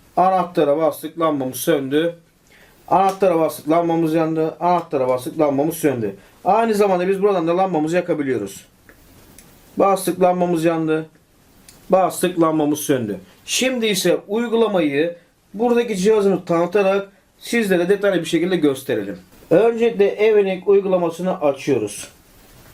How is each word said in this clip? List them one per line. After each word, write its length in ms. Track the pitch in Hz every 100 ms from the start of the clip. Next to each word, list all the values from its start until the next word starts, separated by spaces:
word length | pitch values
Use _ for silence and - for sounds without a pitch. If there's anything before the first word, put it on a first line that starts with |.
| _ -
Anahtara 600 | 185 185 180 175 143 147
bastık. 420 | 156 143 156 165
Lambamız 380 | 160 143 131 127
söndü. 580 | - 151 135 147 170 165 _ _ _ _ _ _ -
Anahtara 520 | 175 196 190 190 165
bastık, 300 | 156 - 147
lambamız 440 | 165 170 165 160
yandı. 420 | 165 160 160 156 -
Anahtara 480 | 175 175 165 143 127
bastık, 320 | 123 160 160
lambamız 380 | 147 135 160 165
söndü. 380 | 151 123 104 - - _ 170
Aynı 280 | 214 226
zamanda 340 | 202 208 180 180
biz 140 | 190
buradan 260 | 208 190 165
da 100 | 175
lambamızı 380 | 190 160 156 175
yakabiliyoruz. 720 | 175 151 139 120 98 - - _ _ - - - - - - - - -
Bastık, 440 | 196 190 - 175
lambamız 440 | 180 180 175 165 165
yandı. 440 | 165 160 156 160 _ _ _ _ _ - - -
Bastık, 520 | 185 175 - 185 165
lambamız 380 | 160 156 147 143
söndü. 400 | - 131 107 92 - _ -
Şimdi 420 | - 254 247 220
ise 300 | 196 180 160 -
uygulamayı 880 | 214 233 226 220 190 151 139 170 170 _ _ _
buradaki 440 | 196 240 240 214 196
cihazını 480 | 196 220 202 185 -
tanıtarak 680 | 170 175 208 190 196 196 _ _ _
sizlere 500 | - 233 202 180 175
detaylı 300 | 196 202 175
bir 60 | 165
şekilde 300 | 165 175 180
gösterelim. 640 | 147 135 - 110 98 92 - - -
Öncelikle 580 | 165 233 226 233 185 196
Evening 600 | - 220 208 196 185 202
uygulamasını 720 | 202 190 185 170 165 180 180
açıyoruz. 680 | 147 135 - 123 104 - - - _ - - - -